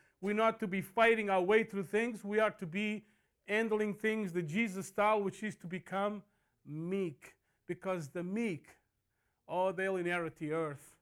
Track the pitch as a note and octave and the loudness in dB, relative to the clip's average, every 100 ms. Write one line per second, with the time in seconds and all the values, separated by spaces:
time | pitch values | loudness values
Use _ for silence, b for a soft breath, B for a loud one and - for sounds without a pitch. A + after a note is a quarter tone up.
0 | b b F#3+ G#3 A3+ A3 G#3+ F#3+ - - | b b -2 2 2 2 -2 -4 -2 6
1 | A3+ A3+ G#3 F#3+ F3+ A3 A3 G3 E3 G#3 | 6 6 4 2 6 4 4 -4 -2 0
2 | A#3 G#3+ G3+ G#3+ G#3+ G#3 F3 F3+ G#3+ G#3+ | 0 -4 -2 2 2 0 -6 -4 -2 -4
3 | b b b b - G#3 A3+ G#3+ G#3+ G3+ | b b b b -2 0 2 0 0 0
4 | A3 A3 G3+ E3+ E3 F3+ A#3 F#3 - - | 0 0 -2 -2 -2 0 -2 -2 -8 2
5 | G#3 G#3+ G3 F#3+ G#3+ - F3 F3+ - F#3+ | 4 4 0 -4 -8 -8 -10 -10 -6 -2
6 | G3+ G#3 - _ _ _ C#3 D3+ E3+ G3 | -2 -4 -12 _ _ _ -12 -8 -4 -2
7 | F3+ C#3 - _ _ _ - F3 F#3+ F#3 | -4 -6 -20 _ _ _ -10 -8 -4 -6
8 | C#3 F3+ F3 G#3 A#3 D3+ - - _ _ | -6 -8 -6 -2 -2 -4 -10 -20 _ _
9 | _ _ _ _ - F3 F#3+ F3+ F#3+ F#3+ | _ _ _ _ -8 -2 0 0 -2 0
10 | F3 F3 E3 D#3 D3+ D#3+ D#3+ C#3 - _ | 0 -2 -4 -6 -4 -2 -4 -6 -16 _